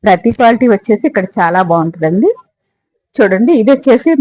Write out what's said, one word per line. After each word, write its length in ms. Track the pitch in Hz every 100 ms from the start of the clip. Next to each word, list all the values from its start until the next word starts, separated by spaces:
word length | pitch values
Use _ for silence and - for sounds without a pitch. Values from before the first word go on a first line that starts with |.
ప్రతి 280 | - 180 233
క్వాలిటీ 360 | 233 240 233 247
వచ్చేసి 380 | 202 - 208 302
ఇక్కడ 200 | 214 185
చాలా 280 | - 170 175
బాగుంటుందండి. 640 | 185 170 165 170 160 180 320 480 _ _ _ _ _ _ _ -
చూడండి 360 | 254 190 240
ఇది 160 | 311 220
వచ్చేసి 400 | 269 269 254 320 311